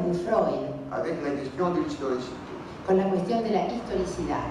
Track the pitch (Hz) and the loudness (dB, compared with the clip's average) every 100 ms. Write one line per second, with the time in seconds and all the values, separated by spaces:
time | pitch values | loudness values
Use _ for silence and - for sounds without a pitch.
0 | 180 175 - 214 156 135 135 135 135 - | 2 0 2 4 4 0 -4 -6 -6 -4
1 | 160 147 143 139 131 131 180 165 143 - | -2 -2 -2 -2 -4 0 2 2 0 -2
2 | 135 123 127 - - - - - - 190 | -2 -2 -4 -8 -10 -10 -12 -8 4 4
3 | 190 180 175 233 220 185 - 240 - 185 | 6 2 2 0 2 2 2 -2 -2 -2
4 | - - 147 - - | -2 -2 -2 -2 -4